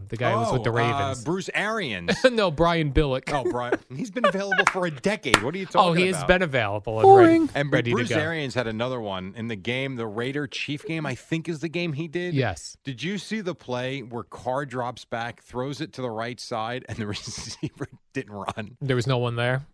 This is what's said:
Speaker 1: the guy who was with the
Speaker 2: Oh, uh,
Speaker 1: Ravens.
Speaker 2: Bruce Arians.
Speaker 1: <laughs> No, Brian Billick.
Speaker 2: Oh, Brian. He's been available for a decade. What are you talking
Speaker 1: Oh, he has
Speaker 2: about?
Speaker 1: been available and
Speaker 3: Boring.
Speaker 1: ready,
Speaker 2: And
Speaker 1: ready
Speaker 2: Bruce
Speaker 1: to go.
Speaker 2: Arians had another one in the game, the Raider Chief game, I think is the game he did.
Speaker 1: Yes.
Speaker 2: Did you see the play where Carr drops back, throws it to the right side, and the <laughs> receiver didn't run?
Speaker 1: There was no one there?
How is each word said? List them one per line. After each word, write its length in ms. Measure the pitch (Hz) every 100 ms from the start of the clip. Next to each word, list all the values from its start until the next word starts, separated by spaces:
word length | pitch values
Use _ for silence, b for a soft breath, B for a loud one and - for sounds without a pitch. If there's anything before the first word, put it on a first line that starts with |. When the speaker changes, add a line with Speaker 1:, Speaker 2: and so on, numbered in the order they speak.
| 95
Speaker 1:
the 80 | 113
guy 140 | 120
who 60 | 113
was 120 | 117
with 120 | 127
the 80 | 117
Speaker 2:
Oh, 60 | 117
uh, 0 | 117 139
Speaker 1:
Ravens. 240 | 139 127
Speaker 2:
Bruce 260 | 117 185 -
Arians. 580 | 151 202 226 156 95 85 202
Speaker 1:
<laughs> 80 | 262
No, 180 | 233 196
Brian 420 | 143 170 170 151
Billick. 400 | 131 147 131 -
Speaker 2:
Oh, 120 | 147 120
Brian. 280 | 120 120 - - 131
He's 140 | 240
been 160 | 214 240
available 400 | 190 196 - -
for 160 | 185 180
a 40 |
decade. 500 | 139 190 214 135 98
What 100 | 113
are 40 | 180
you 80 | 190
talking 220 | - 185
Speaker 1:
Oh, 20 |
he 140 | 165 185
has 100 | 175
Speaker 2:
about? 100 | 175
Speaker 1:
been 140 | 180
available 560 | 175 131 107 104 117 110
and 40 |
Speaker 3:
Boring. 380 | 392 392 330 330 311
Speaker 1:
ready, 60 | 135
Speaker 2:
And 160 | 143
Speaker 1:
ready 200 | 131 120
Speaker 2:
Bruce 160 | 123 117
Speaker 1:
to 60 | 113
go. 40 |
Speaker 2:
Arians 360 | 156 165 139 127
had 100 | 113
another 340 | 110 123 127
one 340 | 107 95 92 117
in 100 | 113
the 80 | 107
game, 400 | 92 127 135 127
the 120 | 113
Raider 400 | 104 123 143 143
Chief 360 | - - 147 -
game, 200 | 160 147
I 80 |
think 340 | 123 - 160 160
is 120 | 160
the 100 | 165
game 240 | 165 175
he 140 | 143 165
did. 260 | 175 180
Speaker 1:
Yes. 420 | 147 117 - - -
Speaker 2:
Did 200 | - 120
you 160 | 151 202
see 220 | - 220
the 140 | 180 156
play 460 | - 123 127 139
where 220 | 123 120
Carr 420 | 101 - 120 131 143
drops 400 | 123 123 117 -
back, 380 | 117 117 -
throws 380 | - 120 131 135
it 120 | 147
to 80 | -
the 100 | 127
right 280 | 110 117 123
side, 440 | - 117 110 127 -
and 80 | 113
the 80 | 104
<laughs> 0 |
receiver 800 | 101 - - - - 135 - 143 - _
didn't 200 | 135 117
run? 440 | 104 95 - 104 123
Speaker 1:
There 140 | 135 127
was 100 | 120
no 120 | 127
one 160 | 120 117
there? 320 | 120 131 143